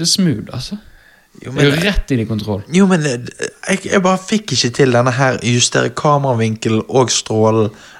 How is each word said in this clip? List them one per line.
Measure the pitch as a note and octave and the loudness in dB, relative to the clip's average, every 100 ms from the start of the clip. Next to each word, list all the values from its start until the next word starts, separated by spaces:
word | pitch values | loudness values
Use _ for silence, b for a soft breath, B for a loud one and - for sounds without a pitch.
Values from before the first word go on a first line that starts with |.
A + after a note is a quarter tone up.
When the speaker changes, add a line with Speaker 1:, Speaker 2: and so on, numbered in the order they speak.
Speaker 1:
det | E3 | -2
smooth, | - F3+ G#2+ - | 0 0 0 -6
altså. | - - G#3 b b b b b - | -12 -10 -12 b b b b b -18
Speaker 2:
Jo, | - | -10
Speaker 1:
Det | C3+ | 0
er | |
jo | C#3+ | 0
Speaker 2:
men | D3 | 2
Speaker 1:
rett | G3 F#3+ - | 0 -2 -2
inn | C3 | -2
i | A2 | -2
kontroll. | A2 G#2 G2 G#2 | -4 -4 -6 0
Speaker 2:
Jo, | E3+ G3 | 4 4
men, | F3+ D3+ | 4 0
eh, | B2 A#2+ - - - - | -4 -8 -10 -10 -10 -6
jeg, | F#3+ - | -6 0
jeg | G3+ | 0
bare | F#3 F#3 | 2 0
fikk | - G#3+ - | -2 -4 -2
ikke | B2+ B2+ | -2 -2
til | A#2+ C3+ | 2 2
denne | A#2+ B2 | 4 2
her | B2 C3+ A#2+ | 2 0 0
justere | A#2 B2 - C3 B2 | 0 0 2 0 -2
kameravinkel | - D#3 C#3+ C#3 A#2 A2+ A2 A2+ A2 | 0 2 2 2 0 0 -2 0 -2
og | - C3+ B2 | 0 2 2
strålen. | - - A2 A2 A2 G#2+ B2 B | 0 -2 2 4 4 0 -4 B